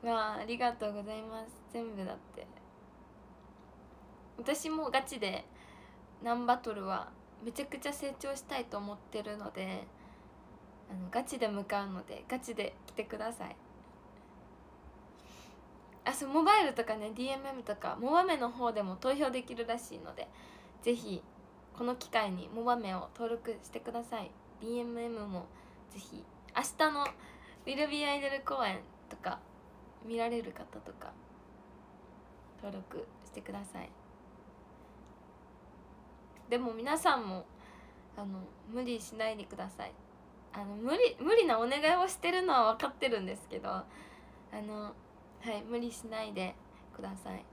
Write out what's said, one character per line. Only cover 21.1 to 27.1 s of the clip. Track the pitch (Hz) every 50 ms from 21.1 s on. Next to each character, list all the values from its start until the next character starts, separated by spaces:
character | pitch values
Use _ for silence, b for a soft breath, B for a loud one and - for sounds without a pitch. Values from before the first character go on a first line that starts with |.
| 190 180 - - - - - - - - - - - -
こ | 240
の | 240 247
機 | 247 - -
会 | - 233 214 202
に | 185 180 - - -
モ | 226 233
バ | 247 240
メ | 240 220 196 185
を | 180 - - -
登 | - 233 226
録 | 233 233 233 - 220 196 -
し | -
て | - 233
く | 233 -
だ | 226 233 233
さ | 233 - 220
い。 | 196 180 - - - - - -
デ | - 220
ィ | 233 240
ー |
エ | 240
ム | 240 233 233
エ | 233 233
ム | 233 220 208 208
も | 190 180 175 - B B B B B B B -
ぜ | - 196
ひ、 | - - - - - - - - - - -
明 | - - - - -
日 | 311 311
の | 294 285 285
ウ | 277